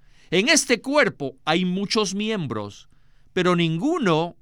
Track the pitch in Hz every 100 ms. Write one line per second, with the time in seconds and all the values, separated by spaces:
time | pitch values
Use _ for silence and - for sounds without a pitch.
0 | - - - 170 240 320 - 233 262 294
1 | 220 - 139 - 156 175 180 185 202 226
2 | 196 196 214 220 139 110 101 - - -
3 | - - - 190 180 175 165 165 269 349
4 | 202 156 170 -